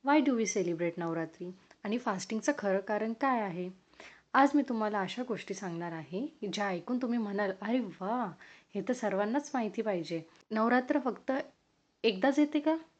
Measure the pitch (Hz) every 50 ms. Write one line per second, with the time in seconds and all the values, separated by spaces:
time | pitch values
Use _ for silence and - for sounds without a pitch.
0 | - 269 285 311 262 277 254 226 226 185 - 208 180 170 170 160 175 170 170 175
1 | 170 165 165 165 160 160 - - 175 180 185 - _ _ - _ - 208 214 247
2 | - 240 196 190 - - 220 220 220 - 285 285 - 202 190 196 196 - 214 208
3 | 220 226 226 - 277 269 254 233 214 196 170 180 180 185 185 - _ _ _ _
4 | - - - - _ _ - 254 277 285 285 294 269 - 240 220 214 208 208 208
5 | 190 - - 240 247 247 220 180 - - 190 185 208 185 165 170 170 175 165 160
6 | 147 135 165 196 262 311 - _ - 202 160 208 202 202 185 175 - - 254 247
7 | 262 226 240 240 220 202 196 202 208 190 190 190 202 208 240 262 226 190 156 -
8 | 185 196 226 254 233 185 156 - - - - - _ _ _ 202 190 - 254 247
9 | - 208 190 190 208 214 233 294 277 - - 254 226 208 190 - 214 214 196 175
10 | 160 156 170 165 160 - _ - - _ 220 220 220 233 247 254 254 - 285 294
11 | 254 254 202 - - - 262 285 - - _ _ _ _ _ _ _ _ _ _
12 | - 233 196 185 196 269 262 302 302 294 302 302 294 311 320 320 320 _ _